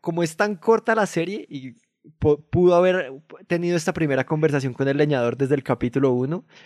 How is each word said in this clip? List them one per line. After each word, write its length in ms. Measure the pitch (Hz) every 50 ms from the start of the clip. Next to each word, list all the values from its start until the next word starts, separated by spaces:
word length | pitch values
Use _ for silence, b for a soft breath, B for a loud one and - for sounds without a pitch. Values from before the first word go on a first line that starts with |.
como 220 | - 170 165 170 175
es 120 | 160 -
tan 200 | - 208 208 208
corta 400 | 165 - - 226 220 - - 226
la 100 | 220 208
serie 400 | 185 - - 165 175 202 220 - -
y 260 | - 139 131 131 - _ _ _ _ _ _ 165 - _
po-, 220 | - 151 147 147
pudo 340 | - _ - 180 180 180 175
haber 360 | 175 180 185 180 185 156 127 135 139 - _ - - - -
tenido 300 | 175 170 175 170 175 170
esta 160 | 160 - 175
primera 320 | - 160 147 135 131 127
conversación 480 | - 160 156 156 156 143 143 131 135 120
con 140 | - 135 139
el 100 | 139 143
leñador 400 | 151 147 147 127 120 117 117 123
desde 180 | 139 127 147
el 80 | 143 -
capítulo 480 | - 127 - - 123 - 139 139 135
uno 340 | 123 123 127 135 160 190 - b b b b